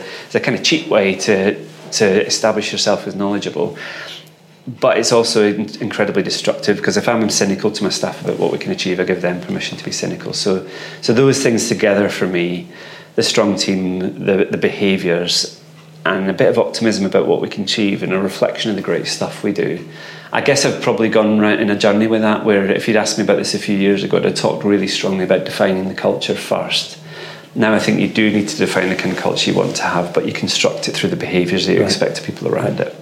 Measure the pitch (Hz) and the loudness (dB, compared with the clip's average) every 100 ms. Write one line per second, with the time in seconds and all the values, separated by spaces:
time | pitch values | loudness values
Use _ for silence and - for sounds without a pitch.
0 | - - - - - 107 - 156 - - | -4 -14 -4 -2 0 0 0 0 2 2
1 | 98 92 - 98 95 - - - - - | 4 2 2 2 2 0 -8 -18 -8 0
2 | 107 95 - - 110 104 104 104 - 98 | 4 4 2 0 2 0 -2 -2 0 0
3 | 104 98 101 101 92 - 87 - - - | -2 -4 -2 -2 -4 -4 -4 -4 -12 -12
4 | - - - - - - - 117 135 104 | -14 -16 -20 -20 -20 -16 -14 0 2 2
5 | 117 117 117 113 104 101 107 - 110 - | 4 4 4 4 2 2 -4 -6 -6 -2
6 | 98 90 87 - - - - 101 - 202 | 0 0 -2 -2 -2 0 0 0 0 0
7 | 196 117 107 - 101 95 107 - 95 - | 0 2 0 2 0 0 -2 -2 -2 -2
8 | 95 - - - 90 - - 190 92 90 | -4 -4 -4 0 0 0 -4 -4 -2 0
9 | 92 90 90 90 87 95 - 87 - - | 0 0 -2 -4 -6 -6 -6 -8 -8 -6
10 | 95 87 - - 104 95 - - - - | -6 -6 -8 -4 -2 -2 -4 -12 -14 -4
11 | - 113 135 131 131 113 - 92 107 101 | 2 6 6 4 2 2 0 2 2 4
12 | 101 - 95 87 87 87 87 - - - | 2 0 -2 0 0 -4 -8 -16 -18 -18
13 | - - - - 104 95 - 95 92 92 | -6 -2 2 2 2 2 0 0 0 -2
14 | 92 - 95 95 101 92 101 - 101 95 | -4 -2 0 2 2 0 0 2 0 2
15 | 90 85 90 - - - - - - - | 0 0 0 -2 -4 -10 -20 -20 -20 -6
16 | - 95 95 - 123 117 - - 113 98 | -2 0 0 2 4 4 0 0 0 2
17 | 95 - 85 85 - - 101 - 101 98 | 2 2 2 0 0 -4 -4 0 0 0
18 | 90 92 95 - 120 - 113 98 98 82 | -2 -2 -2 0 -2 0 -4 -2 -2 -4
19 | - - - - 104 98 - 85 - - | -4 -6 -6 -4 -2 -2 -2 -4 -8 -16
20 | - - - 113 127 135 139 - - 107 | -16 -18 -6 0 2 2 2 0 0 2
21 | 113 110 107 107 107 104 107 101 107 104 | 4 4 4 4 4 2 2 2 4 4
22 | 110 110 107 107 110 101 98 - - 107 | 4 2 2 2 4 4 4 0 2 2
23 | 98 - 98 101 - 101 - 98 98 98 | 2 0 2 2 0 -4 0 2 4 2
24 | 98 - 101 - 110 - 101 101 95 - | 2 2 2 0 0 0 2 2 2 -2
25 | 95 95 90 92 - - 101 95 95 - | -2 0 2 2 0 0 0 2 -2 -2
26 | 101 - - - - 95 90 - - - | -2 0 -2 -4 -2 -2 -2 -4 -4 -12
27 | - - - - - 131 110 107 110 101 | -16 -16 -16 -16 -8 0 2 2 2 2
28 | 101 113 107 104 101 - 101 92 92 92 | 2 2 2 2 0 -2 0 0 0 -2
29 | 92 - 92 - - - 95 - - 85 | -2 -2 -2 0 0 0 0 -2 -2 -2
30 | 87 - - - - - - - - - | 0 -2 -2 -2 -2 0 0 -2 -4 -2
31 | 95 87 - 90 87 92 90 90 - - | -2 -2 -2 0 0 0 2 2 2 0
32 | - - - - - - - - - - | -2 -2 -8 -6 -2 -2 -2 -2 -4 -6